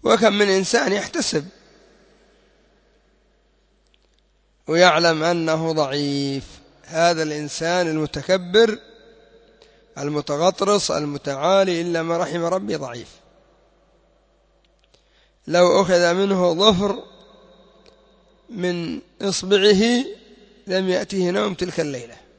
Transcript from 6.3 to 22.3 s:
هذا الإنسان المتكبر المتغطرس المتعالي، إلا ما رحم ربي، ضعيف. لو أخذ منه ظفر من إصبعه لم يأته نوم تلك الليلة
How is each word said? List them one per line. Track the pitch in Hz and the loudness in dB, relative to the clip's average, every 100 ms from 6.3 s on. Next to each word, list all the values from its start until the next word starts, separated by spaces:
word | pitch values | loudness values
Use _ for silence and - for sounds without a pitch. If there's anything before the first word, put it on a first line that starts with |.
| 139 - - _ _ | -6 -10 -20 _ _
هذا | - 160 170 165 | -10 0 0 0
الإنسان | 156 151 151 - 165 180 170 | -4 -6 -8 -8 -4 -2 -2
المتكبر | 156 151 - 139 185 180 190 233 208 - - - - _ - _ _ _ _ _ - | -2 -4 -6 -2 -2 2 2 4 0 -12 -20 -20 -20 _ -20 _ _ _ _ _ -10
المتغطرس | 143 151 143 147 180 190 196 208 - | -4 -4 -4 0 0 2 2 2 2
المتعالي، | - 151 143 - 135 156 196 190 170 | -4 -4 -6 -8 -2 2 2 2 0
إلا | 175 165 | -2 -4
ما | 165 170 | -2 -2
رحم | 180 170 170 | -2 -4 -2
ربي، | 185 202 160 | -4 -4 -8
ضعيف. | 135 120 113 - _ _ _ _ _ _ _ _ _ _ _ _ _ _ _ _ _ _ _ _ _ _ - | -8 -12 -16 -20 _ _ _ _ _ _ _ _ _ _ _ _ _ _ _ _ _ _ _ _ _ _ -4
لو | 170 175 190 | 2 4 4
أخذ | 180 180 175 | 4 4 4
منه | 175 196 190 180 | 2 0 2 2
ظفر | 165 208 180 202 - - - - - - - - _ _ _ _ _ _ _ _ | 4 4 4 0 -4 -10 -20 -20 -20 -20 -20 -20 _ _ _ _ _ _ _ _
من | 233 180 175 170 80 - _ | -8 -4 -4 -6 -8 -14 _
إصبعه | 202 - 185 196 202 196 226 240 269 403 - - - _ - | -4 -4 0 2 4 4 4 2 -2 -10 -20 -20 -20 _ -6
لم | 185 190 | -4 0
يأته | 180 202 196 180 | -2 -2 -2 -2
نوم | 185 208 | 0 -2
تلك | 180 180 170 | -4 -6 -4
الليلة | 151 135 117 - _ | -6 -6 -14 -20 _